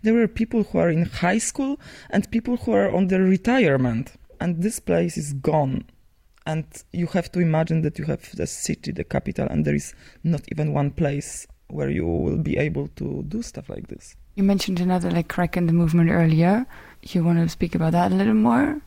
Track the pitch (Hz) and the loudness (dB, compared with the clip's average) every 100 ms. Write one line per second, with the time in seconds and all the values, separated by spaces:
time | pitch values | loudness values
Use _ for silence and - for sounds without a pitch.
0 | 214 233 220 - 226 233 202 175 170 165 | 4 4 2 0 -2 0 0 2 2 2
1 | 170 - 175 214 - - 269 285 - - | 0 0 0 0 -2 -4 -4 -4 -10 -20
2 | - 208 - 226 247 247 - 208 196 175 | -2 -2 0 -2 -2 -2 0 2 2 2
3 | 190 185 190 190 233 262 180 135 127 113 | 2 4 4 4 2 4 4 4 2 -2
4 | - - - - 175 165 196 - - 170 | -6 -14 -20 -6 -4 -2 -2 -4 -2 0
5 | 170 - 143 139 143 151 139 131 - _ | 0 -4 -8 -4 0 0 0 -4 -8 _
6 | _ _ _ _ - 156 156 - - 175 | _ _ _ _ -6 -6 -6 -16 -10 -6
7 | 170 180 170 180 170 156 165 160 156 - | -2 -2 -2 0 2 2 2 0 0 -4
8 | 151 135 - - 151 - - - - 175 | -4 -6 -6 -8 -6 -6 -6 -6 -8 -8
9 | - - - - - 156 147 143 - - | -4 -4 -4 -4 -4 -2 -2 -2 -6 -20
10 | - - 165 147 - 156 151 147 143 - | -20 -8 -4 -4 -4 -4 -2 -2 -4 -2
11 | 147 143 - - - - _ 147 139 - | -2 -2 -8 -14 -16 -20 _ -6 -4 -2
12 | 85 85 175 - 156 - 147 147 143 - | -2 0 0 -2 -2 -2 -2 -4 -8 -8
13 | - 143 147 214 233 - - - - - | -8 -6 -6 -8 -8 -14 -12 -14 -12 -16
14 | - - - - 196 196 - 175 180 180 | -18 -20 -14 0 2 2 0 -2 0 0
15 | 175 170 165 - 175 180 170 165 165 170 | 0 -2 -2 -2 -2 0 2 4 4 4
16 | 165 170 160 160 170 214 262 - - - | 4 4 4 6 4 2 0 -12 -20 -20
17 | - 180 165 170 165 - 170 170 160 170 | -4 0 2 2 0 -2 -2 0 2 2
18 | 180 185 208 220 220 240 294 302 | 2 2 4 4 4 2 0 -4